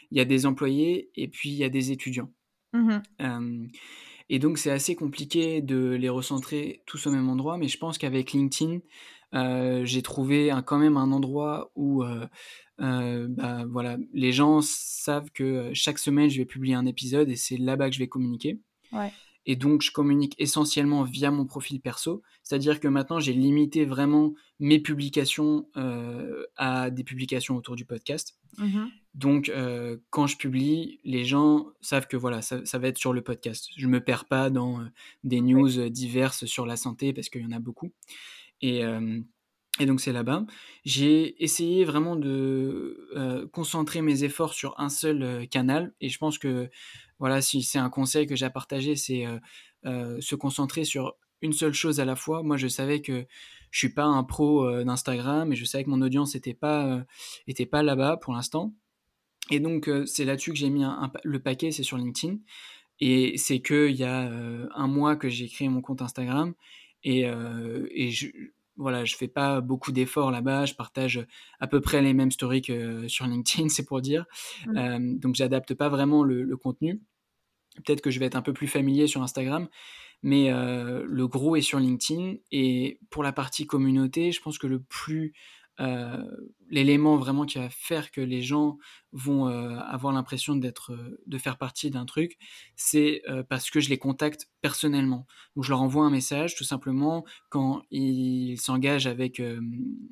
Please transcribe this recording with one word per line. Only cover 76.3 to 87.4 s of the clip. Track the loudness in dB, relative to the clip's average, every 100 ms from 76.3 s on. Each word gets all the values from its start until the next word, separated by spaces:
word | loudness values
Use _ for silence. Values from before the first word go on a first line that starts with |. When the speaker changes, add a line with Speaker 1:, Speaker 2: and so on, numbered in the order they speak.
| 2
Speaker 1:
le | 0 -4
contenu. | -4 -2 -2 -4 -8 _ _ _ _ _ _ -8 -2
Peut-être | 0
que | 0
je | 0
vais | -2
être | -2
un |
peu | -4
plus | -4 -2
familier | 0 2 4 2
sur | 2
Instagram, | -4 -4 -4 -4 -6 -12 -20 -20 -20 _
mais, | 2 4 4
euh, | 2 -2 -4 -4 -6 -4
le | -2 0
gros | 0 2 2
est |
sur | 2 2
LinkedIn. | 2 2 0 -2 -4 -6 _
Et | 0 2 2 -2 -6 -10
pour | -4
la | -4
partie | -2 -4 -6 -2
communauté, | 2 4 4 2 2 0
je | 0
pense | -6 -6
que | -4
le | -4
plus | -6 -10 -6 -4 -4 -8 -20 -20 _ -6
euh, | -4 -4 -6 -10 -10 -14 -18 _ -4
l'élément | 2 6 6 6 6
vraiment | 4 0